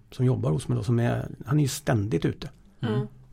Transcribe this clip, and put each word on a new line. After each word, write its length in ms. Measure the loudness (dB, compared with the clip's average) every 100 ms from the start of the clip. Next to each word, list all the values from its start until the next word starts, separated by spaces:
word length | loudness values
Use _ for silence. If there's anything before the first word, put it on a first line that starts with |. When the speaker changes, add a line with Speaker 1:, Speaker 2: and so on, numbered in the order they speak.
| -10
Speaker 1:
som 140 | 0 2
jobbar 240 | 2 0
hos 180 | 0 0
mig 80 | -2
då, 60 |
som 160 | 2 2
är, 280 | 2 0 -4 -8 0
han 120 | 2
är 40 |
ju 60 | 2
ständigt 560 | 0 0 0 2 0
ute. 260 | 0 -4 -10 -16 -20 -6
Speaker 2:
Mm. 140 | -2
Speaker 3:
Mm. 120 | -2 -2 -8 -4